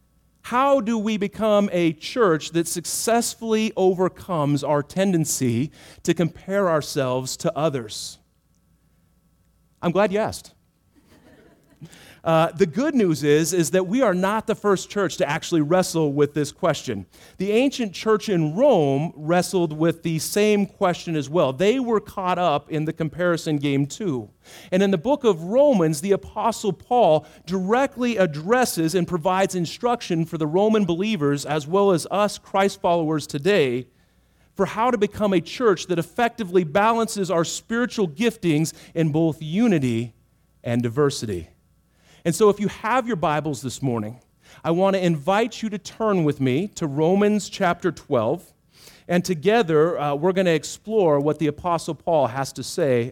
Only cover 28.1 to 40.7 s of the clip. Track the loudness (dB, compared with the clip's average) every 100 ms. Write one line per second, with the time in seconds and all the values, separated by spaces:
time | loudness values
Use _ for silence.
28.1 | 0 0 -2 0 2 2 0 0 0 -2
29.1 | -2 0 2 0 -2 -6 -4 -4 -2 -2
30.1 | -2 -2 -4 -2 2 2 2 2 0 -2
31.1 | 0 0 0 -2 -4 0 2 4 2 0
32.1 | -2 -2 -4 -4 0 0 0 0 0 0
33.1 | -2 -4 -4 0 2 2 -2 -8 _ _
34.1 | _ _ _ _ -4 -4 0 0 2 0
35.1 | 0 0 0 -2 0 0 2 0 -4 -4
36.1 | -2 -2 -2 -2 0 2 2 2 2 -2
37.1 | -4 -2 0 -2 -4 -4 -2 -2 -2 -2
38.1 | 0 -2 0 0 2 0 -6 -8 -2 0
39.1 | 2 0 -2 -4 0 2 2 2 -2 -4
40.1 | -12 _ _ _ _ -4